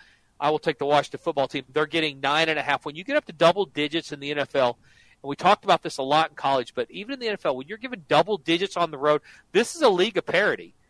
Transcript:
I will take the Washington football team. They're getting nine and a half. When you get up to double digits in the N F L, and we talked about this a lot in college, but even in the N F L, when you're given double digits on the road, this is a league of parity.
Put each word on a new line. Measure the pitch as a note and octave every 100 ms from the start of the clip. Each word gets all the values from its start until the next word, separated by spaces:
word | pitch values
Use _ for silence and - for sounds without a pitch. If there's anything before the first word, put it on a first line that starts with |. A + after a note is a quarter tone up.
| _ _ _ -
I | D3
will | D3+
take | - D3+
the | C#3+
Washington | D3 C#3 C#3
football | - C#3+ C3
team. | C#3+ B2+
They're | C#3+
getting | D3+ D#3+ D#3 C3+
nine | C#3 D3+ D#3+
and | D3+
a |
half. | C#3 C#3
When | D3+
you | D3+
get | F#3+ D4
up |
to | -
double | D#3 E3+ F3+ G3
digits | - D3 E3 -
in | C#3+
the | C#3
N | D3
F | C3+
L, | C#3+ B2 A#2+ _ _ _ _
and | C#3
we |
talked | C#3+ F3+ G#3
about | G3 E3+
this | F3 -
a |
lot | C3+ D3+ D#3+
in | -
college, | C#3+ C3+ A#2+ -
but | A#2
even | F3 G#3
in | C4+
the | A#3
N |
F | G3+
L, | E3+ C3
when | C#3
you're | G#3+
given | B3+ A#3+ D#3
double | D3 E3+ G3+
digits | C#3+ E3+ F#3+ -
on | E3+
the | D3
road, | D3 D3+ - - _
this | F#3 A#3
is | E4+
a | C#4
league | F3+ F3+ F3+
of |
parity. | - F3 G3+ A#2 E2+ _ _